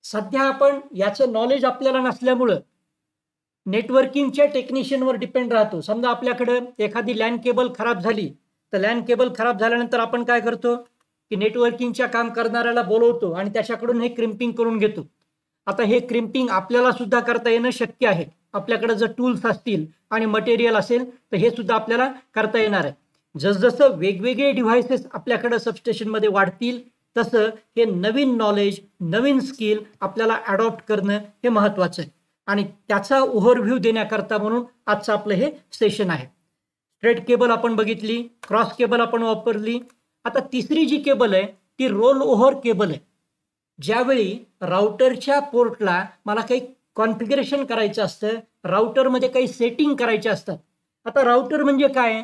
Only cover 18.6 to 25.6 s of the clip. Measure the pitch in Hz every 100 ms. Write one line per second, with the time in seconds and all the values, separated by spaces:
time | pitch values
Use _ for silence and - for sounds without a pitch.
18.6 | 202 226 226 214 226 226 254 220 226 196
19.6 | - 190 156 _ _ 220 226 214 240 226
20.6 | 233 220 196 240 254 - _ 196 226 233
21.6 | 208 226 220 233 254 262 _ 226 214 226
22.6 | 214 196 147 139 _ _ _ 156 170 196
23.6 | 233 240 277 185 185 190 226 254 277 240
24.6 | 226 240 240 254 - - - 226 240 233